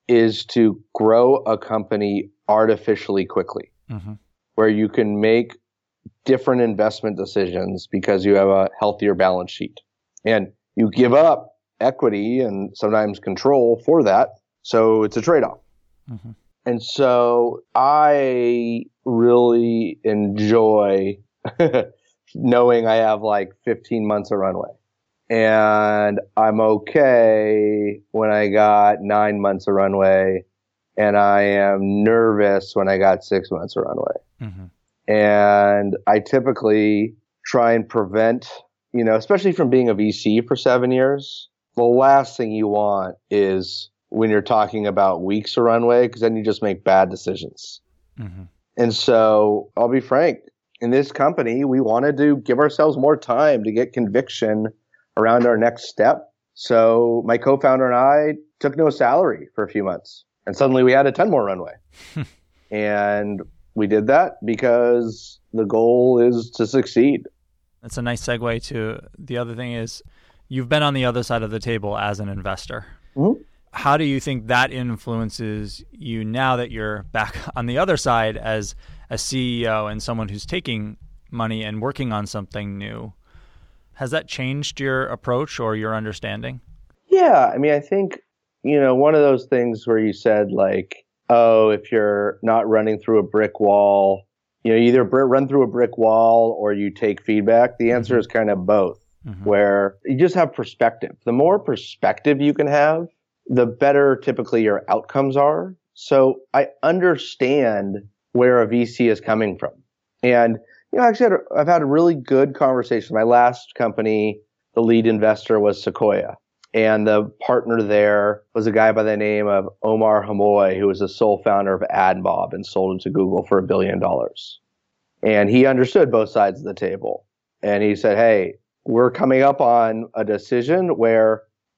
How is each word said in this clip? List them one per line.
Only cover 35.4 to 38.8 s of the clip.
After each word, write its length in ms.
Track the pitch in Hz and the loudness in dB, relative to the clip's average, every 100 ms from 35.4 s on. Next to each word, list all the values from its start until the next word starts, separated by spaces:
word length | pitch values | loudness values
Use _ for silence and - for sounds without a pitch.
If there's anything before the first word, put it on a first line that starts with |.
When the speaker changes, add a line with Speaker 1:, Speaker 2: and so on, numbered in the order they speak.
| 101 101 101 101 101 95 - | 4 6 4 2 0 -2 0
Speaker 1:
I 120 | 107 | 0
typically 920 | - 135 131 110 110 107 104 104 110 - _ _ | 2 0 0 0 0 2 2 0 -4 -8 _ _
try 280 | - 127 117 | -4 0 2
and 160 | 117 113 | 2 -2
prevent, 600 | 117 95 104 113 123 - - _ _ | -4 -2 0 0 0 -6 -20 _ _